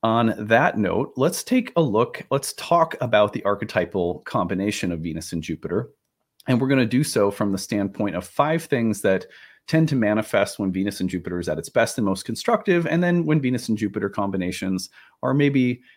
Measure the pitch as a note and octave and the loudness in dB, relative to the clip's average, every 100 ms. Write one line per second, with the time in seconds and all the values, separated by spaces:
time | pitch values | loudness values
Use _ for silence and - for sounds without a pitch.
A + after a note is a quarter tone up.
0 | A2+ A#2 A2+ G#2 G#2+ A2+ D3 A2 F#2+ F2+ | 0 2 2 0 2 4 4 2 0 0
1 | D3 B2+ D3 - - B3 A#3+ F3 C#3+ G#2 | -2 0 0 0 0 0 2 0 2 2
2 | A#2+ - - C#3 - - - E3+ E3 - | 0 -2 -4 -4 -4 -10 0 2 2 -4
3 | A#2+ G#2 G#2 A2+ G2+ G2+ G#2+ - F2 F#2+ | 2 4 4 2 -2 -2 -2 -2 -2 0
4 | F2 D2+ - A2 F2+ F#2+ G2+ - F#2 E2 | -2 -2 -4 -2 -2 -2 -2 -2 -4 -4
5 | E2 D#2+ - E2+ D#2+ D#2 D#2+ F#2 B2 _ | -6 -8 -6 -8 -6 -8 -4 -4 -4 _
6 | _ _ _ _ - B2 C3+ C3+ A#2 B2 | _ _ _ _ 0 0 4 2 4 2
7 | D#3 A#2 G2+ - G#2 F#2+ - G#2 G2 - | 2 2 2 2 -2 -2 -2 -2 -2 -2
8 | G#2 F2 - - D3 E3 - B2+ A2+ G2+ | -2 -2 -6 0 2 0 0 0 0 0
9 | G2+ F#2+ - - - - - D#3+ D#3+ C3+ | 2 2 -2 -20 -20 -20 -2 2 2 2
10 | G#2+ G#2+ G#2+ G#2 G2+ - G2 F#2+ G2+ - | 2 0 0 0 0 -2 -2 -2 -4 -2
11 | F#2 F#2 F2+ F2 E2 D#2 - A#2+ A2+ - | -4 -4 -6 -6 -4 -4 -2 0 0 0
12 | G2 F#2 - A2+ - G#3+ - F3 E3 E3+ | 0 0 -4 -4 0 0 2 0 2 0
13 | F3 F3 D#3 D3+ B2+ B2 - G#2+ G#2 G2+ | 2 2 2 2 2 -2 -2 -2 -2 -2
14 | G2 G#2 G2+ F#2+ F2+ F2+ F#2+ F#2 - - | -4 -2 -2 -2 -4 -4 -4 -4 -6 -18
15 | - - C3 C#3 C#3+ C3+ B2 B2 _ | -20 -6 -2 2 2 2 0 -2 _